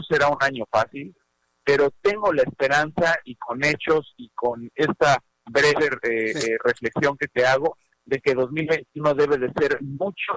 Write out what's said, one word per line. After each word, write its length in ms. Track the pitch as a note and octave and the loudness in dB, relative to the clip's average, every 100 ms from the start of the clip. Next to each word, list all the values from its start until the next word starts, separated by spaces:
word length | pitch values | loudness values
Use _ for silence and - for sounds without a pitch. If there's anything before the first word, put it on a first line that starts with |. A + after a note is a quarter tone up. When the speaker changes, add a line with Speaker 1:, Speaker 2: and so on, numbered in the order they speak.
| E3+ | 2
Speaker 1:
será 200 | D#3 C#3+ | 0 2
un 100 | C#3+ | 0
año 240 | C#3 C3 G#2+ | -2 -4 -2
fácil, 440 | A2 A2 C#3 F3+ - _ _ _ _ | -2 -2 -6 -16 -20 _ _ _ _
pero 280 | - C#3 C#3+ - | 0 2 2 2
tengo 300 | G3+ G#3 G#3 | 0 0 0
la 100 | D#3 | 2
esperanza 720 | - - C3+ C#3+ D#3 D#3 E3 E3 | 0 0 0 0 0 0 0 0
y 120 | - A#2+ | -6 -14
con 280 | - B2 | -10 -2
hechos 500 | D3 D3 - D#3 C#3 - | -2 0 0 0 0 -12
y 140 | A#2+ | -16
con 360 | - A#2+ A#2 A#2 | -6 -4 -4 -8
esta 480 | - D3+ - D3 C3 - _ | -2 -2 2 2 2 -2 _
breve, 460 | - C#3 D3 D3 D3 B2 | -2 2 4 4 0 -2
eh, 300 | A#2 A2+ A2 | -2 -2 -2
Speaker 2:
Sí. 160 | D3+ A2+ | -2 -2
Speaker 1:
eh, 80 | A2+ | 0
reflexión 520 | B2 - A#2 - C#3+ C#3+ | 0 -2 -4 -2 -2 -2
que 120 | D3 | -4
te 180 | B2+ B2+ | 0 2
hago, 300 | C3+ C#3 - _ _ | 2 0 -6 _ _
de 160 | - C3 | -6 -2
que 140 | C#3+ | 0
dos 160 | B2+ B2+ | 0 0
mil 160 | D#3 D#3 | -2 -2
veintiuno 480 | D#3 - D3 D3+ | -2 -4 -2 0
debe 240 | C#3 C#3+ C#3+ | 2 2 2
de 140 | B2 - | 0 0
ser 220 | C#3 C3 | 0 -2
mucho 500 | C#3 C#3 G3 - - | -6 -6 -6 -6 -6